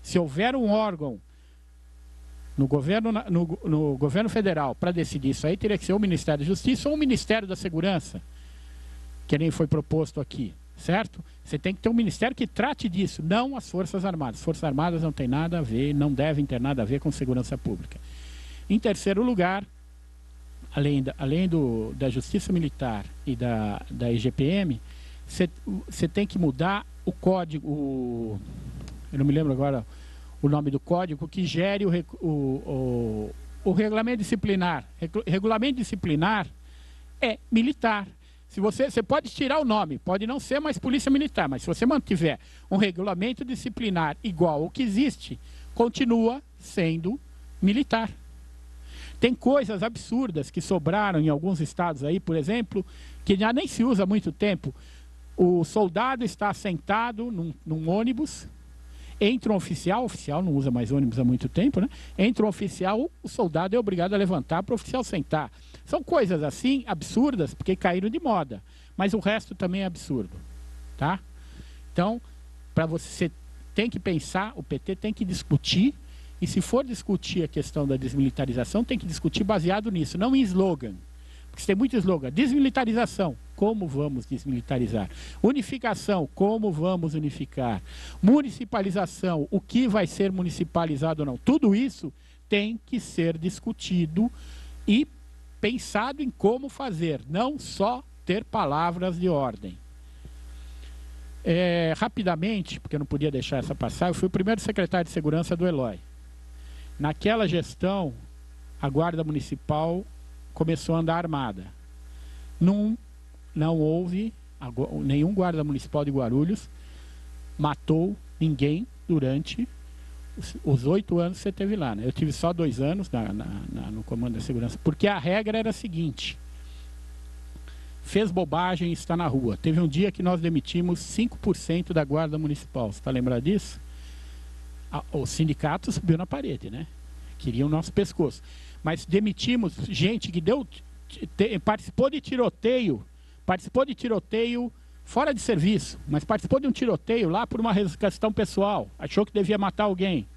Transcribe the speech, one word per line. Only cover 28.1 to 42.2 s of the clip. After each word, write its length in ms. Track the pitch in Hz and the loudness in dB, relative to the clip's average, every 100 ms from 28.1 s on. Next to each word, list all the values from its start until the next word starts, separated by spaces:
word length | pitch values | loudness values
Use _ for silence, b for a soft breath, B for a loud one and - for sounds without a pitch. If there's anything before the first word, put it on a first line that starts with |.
| 117 113 101 - - - - - - - | -4 -4 -6 -10 -12 -12 -12 -12 -14 -6
eu 60 | 139 | 2
não 80 | 143 | 4
me 60 | |
lembro 200 | 147 151 | 4 2
agora 340 | 131 143 131 110 B B B B B | 2 0 0 -4 B B B B B
o 80 | 143 | 2
nome 200 | 151 147 | 4 2
do 80 | 139 | -2
código, 480 | - 175 185 147 151 | 0 0 0 -6 -6
que 180 | 190 175 | -2 0
gere 400 | 156 190 202 202 | 2 0 2 2
o 20 | |
rec-, 260 | 175 151 - | 2 -2 -4
o, 60 | 170 | -2
o, 1080 | 147 135 135 - 135 127 120 117 107 104 - - - | 0 0 -2 -2 -2 0 0 0 -2 -6 -10 -16 -2
o 80 | 202 | 2
regulamento 460 | 185 214 214 226 247 | 4 2 2 0 -2
disciplinar. 680 | 202 220 208 196 175 156 - - | 0 0 2 2 2 0 -6 -8
Regu-, 240 | 165 208 - | -4 -4 0
regulamento 520 | 190 214 220 269 254 | 0 2 2 2 0
disciplinar 680 | 208 196 180 151 180 214 - - b b b b b - | -4 -2 0 2 4 2 -2 -10 b b b b b -2
é 180 | 240 220 - | -2 -2 2
militar. 560 | 226 240 - 226 208 196 - b b b | 2 2 2 2 0 -4 -14 b b b
Se 140 | - | 0
você, 300 | 208 208 277 | 0 2 2
você 120 | - | 2
pode 280 | - 285 285 | 2 2 0
tirar 280 | - 269 302 | -2 2 2
o 60 | |
nome, 340 | 269 214 175 131 | 4 2 2 -2
pode 280 | - 190 214 | -2 0 0
não 120 | 277 | -4
ser 220 | - 277 | 0 0
mais 180 | 302 202 | 0 -2
polícia 320 | 262 254 269 | 0 2 4
militar, 380 | 277 294 - 151 | 4 4 0 0
mas 140 | 135 | -2
se 40 | - | -2
você 200 | 165 247 | 2 4
mantiver 520 | 285 - 185 | 4 2 2